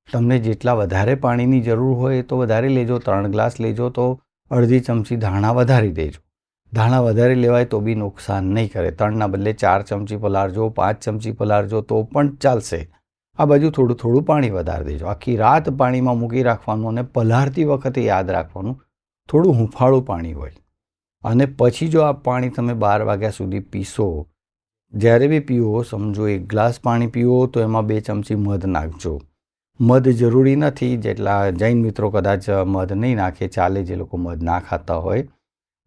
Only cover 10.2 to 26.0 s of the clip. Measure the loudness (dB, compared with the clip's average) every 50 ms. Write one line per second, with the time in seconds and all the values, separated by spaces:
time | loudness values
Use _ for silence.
10.2 | -4 -2 0 0 0 -2 -2 -2 -4 -2 -2 -2 0 0 -2 -2 -4 -6 -6 -6
11.2 | -6 -8 -6 -4 -2 0 2 0 0 0 -4 -4 -4 -2 -2 -2 -2 -2 -2 0
12.2 | 0 0 -2 0 0 0 0 0 -2 -4 -8 -8 -8 -10 _ _ _ _ _ _
13.2 | _ _ _ 0 2 4 4 4 4 2 2 2 0 0 0 -2 0 0 2 2
14.2 | 2 2 0 0 0 0 -2 -2 -4 -4 -4 -6 -6 -6 -8 -6 -6 -8 -8 -6
15.2 | -4 -4 -2 2 4 4 4 4 2 -2 0 0 0 0 2 0 0 0 0 0
16.2 | -2 -2 -2 0 0 0 0 0 -2 -4 -4 -4 -4 -4 -4 -4 -6 -4 -2 0
17.2 | 2 2 2 2 2 0 0 -2 0 0 0 -2 -2 -4 -2 -2 0 0 0 0
18.2 | 0 0 -2 -4 -4 -6 -8 -10 -8 -8 -8 -10 _ _ _ _ _ _ _ _
19.2 | _ 0 2 4 4 4 4 4 2 0 0 2 2 4 4 4 2 -2 -6 -6
20.2 | -6 -8 -8 -10 -12 -12 -14 _ _ _ _ _ _ _ _ _ _ _ _ _
21.2 | -4 0 2 2 2 2 2 2 2 2 2 0 -2 0 2 2 2 2 0 -2
22.2 | -2 -2 -2 -2 -2 -4 -4 -4 -4 -2 -2 0 0 2 2 2 0 -2 -2 -2
23.2 | -2 -4 -4 -4 -6 -6 -6 -6 -8 -8 -8 -8 -8 -6 -4 -2 -2 -2 -2 -6
24.2 | -8 -12 _ _ _ _ _ _ _ _ _ _ _ _ -4 0 4 4 6 6
25.2 | 4 4 2 0 0 0 0 0 0 0 0 -2 -4 -4 -6 -6